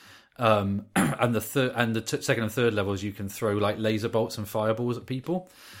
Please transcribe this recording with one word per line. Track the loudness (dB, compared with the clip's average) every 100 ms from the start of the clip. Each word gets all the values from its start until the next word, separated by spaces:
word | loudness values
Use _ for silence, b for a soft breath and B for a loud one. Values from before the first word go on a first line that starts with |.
| B B B 0
Um, | 4 4 2 -2 -2
<clears throat> | 0
and | 0 2 2 0
the |
thir-, | 0 0 0 2
and | 0 0
the |
t-, | -2 -4
second | 0 0
and | 0
third | 2 2
levels, | 2 0 -2
you | -4
can | -6 -8
throw, | -2 0
like, | 2 2 2
laser | 0 0 0
bolts | 0 0 -4
and | -4
fireballs | 0 0 0 -2 -4
at | -6
people. | -8 -4 -4 -4 B B B